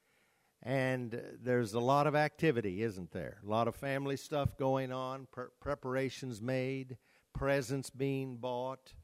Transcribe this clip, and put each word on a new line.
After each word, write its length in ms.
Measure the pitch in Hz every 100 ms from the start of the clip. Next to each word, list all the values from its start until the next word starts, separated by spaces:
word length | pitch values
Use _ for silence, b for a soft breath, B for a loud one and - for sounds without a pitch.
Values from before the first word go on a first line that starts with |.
| _ _ _ _ _ _
And 800 | 117 135 131 127 120 117 - -
there's 340 | 117 123 110
a 40 | 113
lot 300 | 120 143 147
of 80 | 147
activity, 640 | 151 - 160 120 104 90
isn't 300 | 113 95 87
there? 280 | 95 67 -
A 40 | 98
lot 200 | 110 117
of 80 | -
family 400 | 139 135 139 139
stuff 400 | - 151 139 -
going 340 | 135 135 131
on, 360 | 127 131 135 131
pre-, 200 | - 123 _
preparations 840 | 139 143 131 131 135 - 131 107
made, 560 | 120 131 127 135 127 120 b b b
presents 560 | - 135 139 117 139 123
being 500 | 123 139 135 135 120
bought. 560 | 127 123 127 131 - -